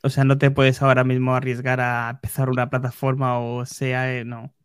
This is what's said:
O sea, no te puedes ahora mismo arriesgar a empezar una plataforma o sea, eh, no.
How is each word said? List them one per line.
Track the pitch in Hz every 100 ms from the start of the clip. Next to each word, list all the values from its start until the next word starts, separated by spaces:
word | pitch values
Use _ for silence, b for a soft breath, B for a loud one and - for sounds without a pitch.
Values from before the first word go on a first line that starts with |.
O | 135
sea, | 135
no | 135 139
te | 139
puedes | 139 135 131
ahora | 135 127
mismo | 127 127 127 127
arriesgar | 127 120 127 127
a | 123 120 117
empezar | 127 - - 131
una | 127 123
plataforma | 131 127 - 135 131 131 123
o | 117 123 123
sea, | - 131 127 127 127
eh, |
no. | 117 120 120 _